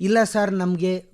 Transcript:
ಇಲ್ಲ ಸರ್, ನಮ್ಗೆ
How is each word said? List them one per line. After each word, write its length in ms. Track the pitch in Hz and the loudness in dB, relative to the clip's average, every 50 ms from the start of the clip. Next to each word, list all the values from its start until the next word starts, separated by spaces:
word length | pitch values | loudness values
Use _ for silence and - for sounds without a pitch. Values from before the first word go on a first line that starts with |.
ಇಲ್ಲ 240 | 180 190 220 226 220 | -2 2 2 2 2
ಸರ್, 280 | - - 214 202 190 | 2 0 0 0 0
ನಮ್ಗೆ 540 | 190 190 180 180 180 165 180 185 185 180 - _ | 0 -2 -2 -2 -2 0 -2 -2 -2 -4 -6 _